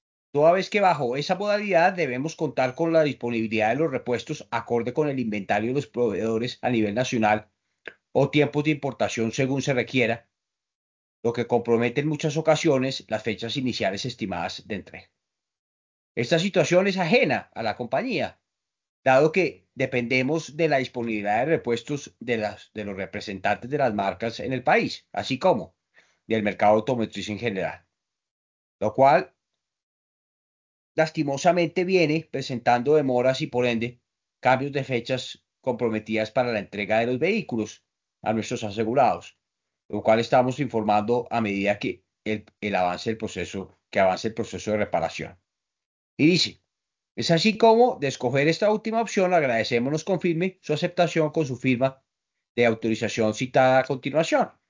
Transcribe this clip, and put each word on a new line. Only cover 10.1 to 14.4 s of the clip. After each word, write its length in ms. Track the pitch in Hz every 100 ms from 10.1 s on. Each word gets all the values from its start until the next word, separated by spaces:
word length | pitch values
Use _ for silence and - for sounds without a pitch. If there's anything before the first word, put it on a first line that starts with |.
| 113 _ _ _ _ _ _ _ _ _ _
lo 100 | 117
que 140 | 117 117
compromete 540 | 120 117 117 120 120
en 80 | 147
muchas 280 | 147 160 143
ocasiones 680 | 160 139 165 131 131 - -
las 160 | 110
fechas 340 | - 101 113 143
iniciales 480 | 127 107 101 98
estimadas 600 | 127 - 101 87